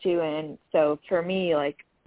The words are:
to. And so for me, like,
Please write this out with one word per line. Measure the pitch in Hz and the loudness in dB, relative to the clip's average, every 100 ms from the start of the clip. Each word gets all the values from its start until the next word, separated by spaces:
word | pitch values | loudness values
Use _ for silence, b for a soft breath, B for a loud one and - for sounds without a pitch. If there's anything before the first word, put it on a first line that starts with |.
to. | 190 170 | -2 0
And | 156 151 151 139 _ | 0 -4 -8 -12 _
so | - 151 147 - | 2 2 0 -2
for | 180 | -2
me, | 175 190 180 | 0 -2 0
like, | 151 143 - - _ | 0 0 -6 -16 _